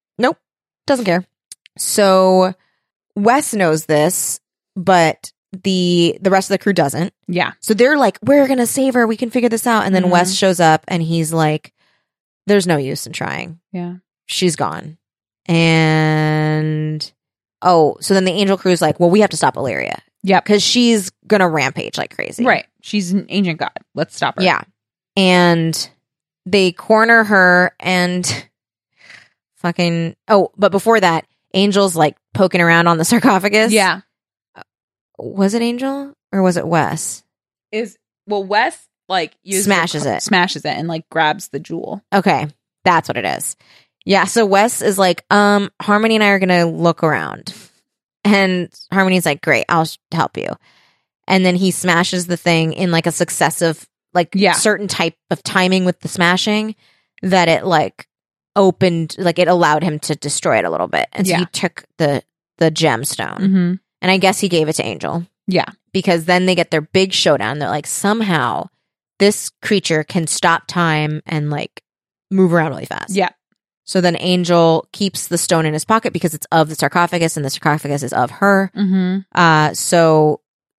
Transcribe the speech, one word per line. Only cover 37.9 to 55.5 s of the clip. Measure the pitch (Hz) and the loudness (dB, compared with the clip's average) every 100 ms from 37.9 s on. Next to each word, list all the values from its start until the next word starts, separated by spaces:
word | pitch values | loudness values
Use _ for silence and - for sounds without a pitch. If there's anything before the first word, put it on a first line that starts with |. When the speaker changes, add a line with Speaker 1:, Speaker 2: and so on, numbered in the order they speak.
| - _ _ - | -12 _ _ -6
Speaker 2:
well, | 202 | -6
Wes, | 190 208 277 - _ _ - | -2 0 0 -4 _ _ -6
like, | 185 156 _ | -4 -4 _
uses | 185 190 202 | -4 -2 2
Speaker 1:
Smashes | 185 165 151 | 2 0 -4
Speaker 2:
the, | 143 85 | -4 -4
Speaker 1:
it. | |
Speaker 2:
smashes | - 185 185 147 151 | 0 0 0 -4 -8
it | - | -6
and, | 170 | -6
like, | 160 - | -8 -6
grabs | 160 151 156 - | -2 -2 -2 -8
the | - | -12
jewel. | - 165 - 196 - | -10 -10 -10 -14 -4
Speaker 1:
Okay. | 196 190 135 147 - _ _ | -2 0 0 -4 -12 _ _
That's | 185 165 - | 0 0 0
what | 127 | -6
it | 95 | -6
is. | 64 - - _ _ _ _ - | -6 -8 -14 _ _ _ _ 0
Yeah. | 190 185 | 2 2
So | 233 208 | 0 2
Wes | 196 214 - | 2 2 0
is | - 190 | -2 0
like, | 185 175 - | 0 0 0
"Um, | 208 202 208 202 - | 2 4 2 -2 -6
Harmony | - 208 226 220 | -2 0 2 2
and | |
I | 208 | 2
are | 196 | 2
gonna | 185 180 170 | 2 2 0
look | 160 170 160 | 0 -2 0
around." | 160 123 73 50 - - - _ _ _ _ _ | 0 -2 -6 -10 -16 -18 -20 _ _ _ _ _
And | 202 202 190 180 165 - - | 0 2 2 -2 -6 -14 -6
Harmony's | 190 185 185 165 | 0 2 2 0
like, | 143 | -2
"Great, | - 117 - | 0 -2 0
I'll | 165 160 | -2 -2
sh-, | - _ | -8 _
help | 175 - - | -4 -4 -4
you." | 50 - _ _ _ _ _ _ - | -10 -10 _ _ _ _ _ _ -2
And | 190 | 0
then | 185 180 | 2 2
he | 190 | 0
smashes | - 180 170 180 180 175 | 0 0 0 0 -4 -6
the | 170 | -4
thing | 175 165 160 | 0 0 0
in, | - 180 | -2 -2
like, | 165 170 | -2 -2
a | |
successive, | - 170 - 151 - 165 156 - _ _ | -2 -4 0 -2 0 -2 -4 -12 _ _
like, | 180 165 190 | -2 -2 0
Speaker 2:
Yeah. | 196 | 2
Speaker 1:
certain | 156 214 190 202 | 2 0 -2 -4
type | - 170 - - | -4 -4 -4 -8
of | 160 | -8
timing | - | -4